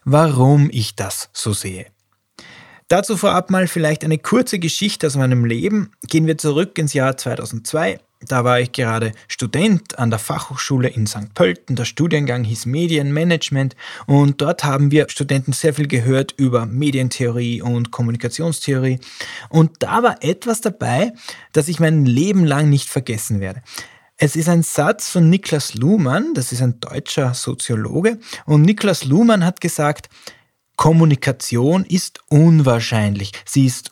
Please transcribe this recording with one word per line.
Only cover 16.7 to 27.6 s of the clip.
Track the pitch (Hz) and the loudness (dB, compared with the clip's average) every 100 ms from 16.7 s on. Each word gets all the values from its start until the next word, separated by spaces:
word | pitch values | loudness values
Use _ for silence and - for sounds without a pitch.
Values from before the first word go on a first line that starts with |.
| 123 147 135 127 - 123 120 120 120 | -2 -2 0 -2 -2 -2 -2 -4 -4
und | 120 120 117 | -4 -2 -4
Kommunikationstheorie. | - 117 117 117 - 165 151 - 131 131 127 - - - - - | -4 -4 -2 -6 -4 -4 -4 -2 0 0 -2 -6 -16 -14 -14 0
Und | 160 160 - | 4 4 2
da | - 233 | -2 2
war | 240 - | 2 0
etwas | 143 180 240 220 | -4 -4 -4 -2
dabei, | 214 - 117 127 226 - - - - | -4 -4 -2 0 -2 -6 -16 -20 -4
das | 156 147 | -2 0
ich | 160 | 2
mein | 160 160 131 | 2 4 4
Leben | 123 190 190 165 | 2 2 2 2
lang | 143 151 | 4 4
nicht | 139 - | 2 0
vergessen | 139 123 107 - 101 | -6 -4 -6 -4 -4
werde. | 95 123 - - - _ _ - | -4 -10 -16 -18 -18 _ _ -2
Es | 147 160 | -2 0
ist | 165 | 2
ein | 170 | 2
Satz | - - 139 - - | 2 0 -2 -2 -2
von | 180 160 | 2 4
Niklas | 190 - 151 - | 4 0 -4 -4
Luhmann, | 107 139 214 131 156 311 | -2 0 2 2 0 -2
das | 285 127 | -4 -4
ist | 123 | -2
ein | 127 - | -2 -2
deutscher | - 143 - - 127 | -6 -10 -6 -2 -2
Soziologe. | 123 - 127 | -2 -6 -8